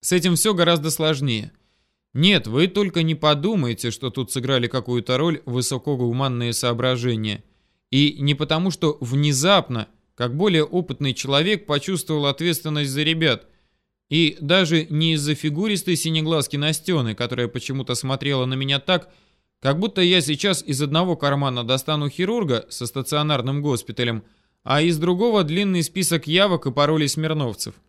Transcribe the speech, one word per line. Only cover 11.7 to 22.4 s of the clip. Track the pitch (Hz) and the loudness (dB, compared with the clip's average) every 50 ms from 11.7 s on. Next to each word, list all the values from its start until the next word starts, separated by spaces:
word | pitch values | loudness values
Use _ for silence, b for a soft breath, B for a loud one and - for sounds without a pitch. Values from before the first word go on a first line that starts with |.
| 147 143 - - 190 170 - - 160 151 143 | -2 -2 0 -2 -4 -4 -4 -2 -2 0 0
ответственность | 143 135 - 165 175 165 - - 156 151 151 147 139 | -2 -2 0 -2 -2 -2 -2 -4 -4 -2 -2 -2 -2
за | 131 143 151 | -2 -2 0
ребят. | 151 165 160 160 156 120 - - - _ _ _ _ _ _ _ _ _ _ _ _ | 0 0 2 2 2 2 0 -2 -18 _ _ _ _ _ _ _ _ _ _ _ _
И | 143 160 170 151 - - | 2 2 2 2 2 -2
даже | 156 143 175 190 185 156 165 160 156 - | 0 2 4 4 4 4 2 0 0 0
не | 151 151 160 165 160 | 0 0 2 2 2
из-за | 151 143 147 151 | 0 0 -2 -2
фигуристой | 143 - 156 147 151 202 220 208 185 - - 175 | -2 -2 -4 -2 -2 -2 -2 -2 -2 -2 -2 -2
синеглазки | - - 160 160 160 156 156 165 156 139 - - | -2 0 -2 0 0 0 0 0 0 0 -2 -2
Настены, | 143 143 156 156 156 - - 180 156 123 113 107 | -2 -2 -2 -2 -2 -2 -2 0 0 0 -2 -2
которая | - 120 120 123 - 123 | -4 -4 -4 -2 -2 -4
почему-то | 117 - 127 - - 135 135 131 - 123 | -4 -4 -8 -8 -6 -6 -6 -4 -4 -6
смотрела | - - 131 135 131 - 143 139 131 127 | -4 -4 -4 -6 -4 -2 -2 -2 -2 -2
на | 127 131 | -2 -2
меня | 131 135 135 139 139 | -4 -2 -2 -2 -2
так, | - - 185 175 - b b b b b b b b b _ _ | 0 0 0 0 -2 b b b b b b b b b _ _
как | - 131 139 160 | 0 0 0 2
будто | 196 233 190 190 180 | 0 -2 0 2 4
я | 175 180 185 | 6 6 4
сейчас | 143 139 156 143 - 202 185 147 - | 4 2 -2 0 0 0 0 0 -2
из | - 143 127 151 | -4 -2 -2 -2
одного | 143 139 160 180 185 170 | 0 0 0 2 0 -2
кармана | 139 - 143 143 143 143 135 127 123 117 | 0 0 0 0 2 0 -2 -2 -4 -2
достану | 113 131 131 - - 156 151 147 143 | 0 -2 -2 0 -2 -2 -2 -2 -4
хирурга | 139 - 180 190 226 240 | -2 -2 -2 -2 0 -2